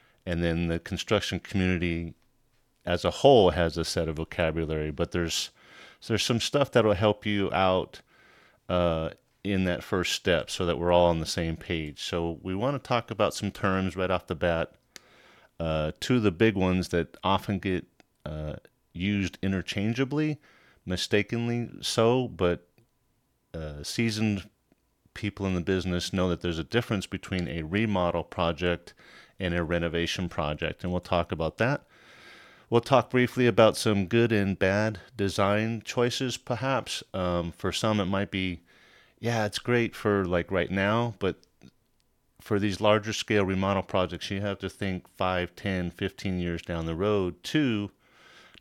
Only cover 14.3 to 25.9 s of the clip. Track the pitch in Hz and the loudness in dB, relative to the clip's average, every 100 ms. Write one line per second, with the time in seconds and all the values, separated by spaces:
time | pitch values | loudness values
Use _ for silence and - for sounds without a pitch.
14.3 | 85 87 82 - _ _ - _ - - | -2 0 0 -2 _ _ -20 _ -20 -20
15.3 | - _ - 82 78 76 - - 123 104 | -20 _ -6 -2 -2 -2 -4 0 2 2
16.3 | 82 113 95 92 92 85 87 80 - 92 | 4 2 4 2 0 0 -2 -2 -2 0
17.3 | 98 - 98 98 92 - _ _ _ - | 0 0 -4 -2 -4 -6 _ _ _ -12
18.3 | 78 76 - - _ _ 87 98 101 90 | -8 -8 -10 -16 _ _ -6 -2 0 -2
19.3 | - 98 95 - 104 107 113 131 147 156 | -4 -4 -2 -4 -4 -2 -2 -2 -2 -2
20.3 | 147 _ _ _ _ - 90 - 107 101 | -4 _ _ _ _ -6 -4 0 0 0
21.3 | 117 117 120 117 - - - 113 127 123 | -2 -2 -2 -4 -8 -4 2 4 4 0
22.3 | 85 90 87 _ _ _ _ _ _ _ | 0 0 0 _ _ _ _ _ _ _
23.3 | _ _ 82 76 73 71 - 117 107 110 | _ _ -10 -10 -10 -8 -2 0 0 0
24.3 | 98 - _ _ _ _ _ _ - 104 | -2 -6 _ _ _ _ _ _ -8 -6
25.3 | - 95 90 82 92 87 | -4 -2 0 0 -2 0